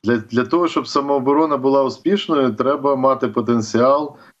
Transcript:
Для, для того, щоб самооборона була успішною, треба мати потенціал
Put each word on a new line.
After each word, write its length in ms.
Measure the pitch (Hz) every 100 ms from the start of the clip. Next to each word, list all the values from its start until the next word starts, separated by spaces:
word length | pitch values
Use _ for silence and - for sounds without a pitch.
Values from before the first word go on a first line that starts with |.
Для, 120 | 104 117
для 280 | 107 120
того, 240 | - 165 170
щоб 200 | 165 120
самооборона 680 | 147 139 143 127 143 160 139
була 280 | 135 139
успішною, 680 | 135 - 165 202 - 151 127
треба 440 | 107 131 143 139 135
мати 320 | 135 127 123
потенціал 880 | 110 110 120 107 117 127 143 147 - - _